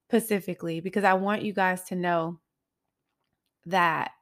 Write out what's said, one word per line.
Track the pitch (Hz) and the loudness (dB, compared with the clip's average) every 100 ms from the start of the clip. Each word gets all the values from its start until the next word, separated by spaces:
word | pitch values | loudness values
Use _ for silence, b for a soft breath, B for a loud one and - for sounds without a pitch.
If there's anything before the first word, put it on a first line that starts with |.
| _ | _
specifically | 226 226 208 175 175 170 165 | -2 0 -2 -4 -8 -6 -6
because | 180 202 | -4 2
I | 196 190 | 4 4
want | 196 214 | 2 -2
you | 214 | -2
guys | 202 185 185 - | 0 0 0 -4
to | 185 | -4
know | 175 170 165 170 _ _ _ _ _ _ _ _ _ _ _ _ 170 | 0 0 -2 -8 _ _ _ _ _ _ _ _ _ _ _ _ -2
that | 185 170 156 - - | 2 4 2 -4 -8